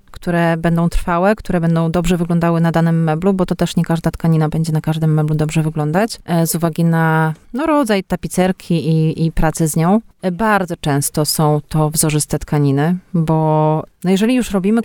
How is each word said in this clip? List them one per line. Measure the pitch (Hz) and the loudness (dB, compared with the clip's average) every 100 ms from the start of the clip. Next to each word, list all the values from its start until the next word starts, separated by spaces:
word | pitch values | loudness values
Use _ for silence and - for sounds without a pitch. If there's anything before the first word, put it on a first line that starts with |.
| _ | _
które | - - 170 170 165 | -10 -4 0 2 2
będą | 165 170 170 | 0 2 2
trwałe, | - - 170 190 214 | 0 0 0 2 0
które | - 180 | -2 -2
będą | 165 165 165 | 0 2 2
dobrze | 175 170 175 | 0 0 0
wyglądały | 170 170 170 170 | 0 0 2 2
na | 165 | 2
danym | 165 165 165 | 2 2 2
meblu, | 160 156 185 | 0 0 0
bo | 190 175 | 0 0
to | 180 | -2
też | 170 - | -2 -2
nie | |
każda | 170 165 160 | -2 -2 -2
tkanina | - 170 160 156 | -2 0 2 2
będzie | 160 160 | -2 -2
na | 156 | -2
każdym | - 160 160 | -2 -2 0
meblu | 156 151 156 | 0 0 0
dobrze | 151 160 | 0 0
wyglądać, | 156 156 151 170 233 - - | -2 -2 -2 0 -2 -4 -4
e, | 170 165 | 0 0
z | 165 | 0
uwagi | 165 160 | -2 0
na, | 170 165 160 160 160 156 - | 2 2 2 2 0 -4 -8
no, | 240 320 | -4 0
rodzaj | 294 233 196 | 0 0 -2
tapicerki | - 180 165 - 185 185 - 170 147 | -2 -6 -4 0 0 -2 -2 -2 0
i, | 160 156 - 160 | 0 0 0 -2
i | |
pracy | - 160 - 160 | 0 0 0 -2
z | 160 | 0
nią. | 165 214 - _ | 2 0 -2 _
E, | 185 | -6
bardzo | 175 220 202 175 170 | -2 0 0 -2 -6
często | 156 143 - - 151 | -2 -2 -2 -2 -2
są | - 151 151 - | 0 0 0 -2
to | 160 151 | -2 0
wzorzyste | 156 160 151 - 151 | 0 0 -2 -2 -6
tkaniny, | - 151 143 139 156 180 - | -2 0 2 2 0 -2 -4
bo, | 170 160 160 156 156 156 156 - _ | -2 0 0 2 2 2 0 -4 _
no, | 175 | 0
jeżeli | 190 220 254 | 2 2 0
już | 214 | 0
robimy | 196 190 226 | -2 0 0